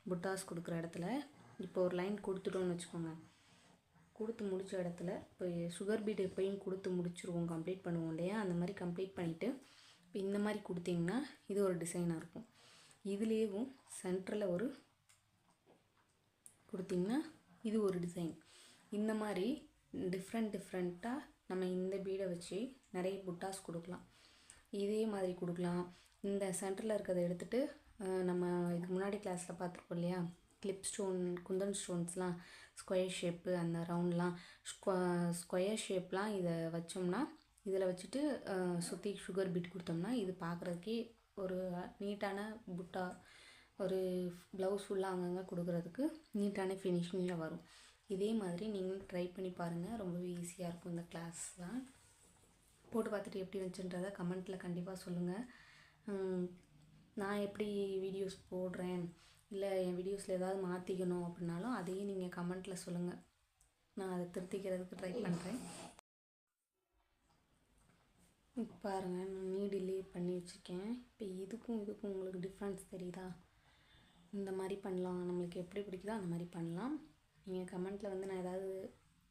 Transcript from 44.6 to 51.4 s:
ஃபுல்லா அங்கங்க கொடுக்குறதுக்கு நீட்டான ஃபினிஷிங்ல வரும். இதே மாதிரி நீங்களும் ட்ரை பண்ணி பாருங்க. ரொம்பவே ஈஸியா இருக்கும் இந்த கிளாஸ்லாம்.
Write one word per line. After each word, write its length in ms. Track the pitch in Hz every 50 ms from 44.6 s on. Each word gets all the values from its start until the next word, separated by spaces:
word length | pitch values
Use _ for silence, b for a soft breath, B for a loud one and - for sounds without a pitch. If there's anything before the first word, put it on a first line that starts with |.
| 185 190 202 196 -
ஃபுல்லா 260 | - 202 190 190 190
அங்கங்க 340 | 185 180 180 175 180 185 190
கொடுக்குறதுக்கு 600 | - 190 175 175 180 175 170 170 175 - 254 277 311 - - - - -
நீட்டான 400 | 208 202 202 202 196 190 190 196
ஃபினிஷிங்ல 600 | 190 - 185 180 175 170 175 - 185 180 180 180
வரும். 280 | 165 160 160 170 170 - B B B B B B B B -
இதே 220 | 196 185 202 220
மாதிரி 360 | 226 220 196 180 175 175 214 220
நீங்களும் 380 | 208 190 185 185 190 196 190
ட்ரை 280 | - 185 175 180 180 180
பண்ணி 160 | 190 185 180
பாருங்க. 460 | 180 - 175 170 170 170 175 208 233
ரொம்பவே 320 | 220 190 180 170 175 180 180
ஈஸியா 340 | 175 175 175 170 - - 175
இருக்கும் 240 | 170 175 170 - 180
இந்த 140 | 170 170 170 -
கிளாஸ்லாம். 720 | - 165 170 170 170 -